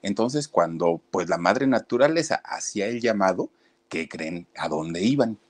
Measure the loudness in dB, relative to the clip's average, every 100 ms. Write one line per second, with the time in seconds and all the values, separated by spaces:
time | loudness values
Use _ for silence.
0 | -4 0 0 0 -2 2 2 2 0 0
1 | _ -4 -2 0 2 4 4 2 0 2
2 | 4 2 0 -2 -4 -10 -8 -4 -4 0
3 | 0 2 2 0 -4 _ _ _ _ -8
4 | -8 -8 -8 -8 -12 -8 -4 -4 -4 0
5 | 2 2 0 -2 _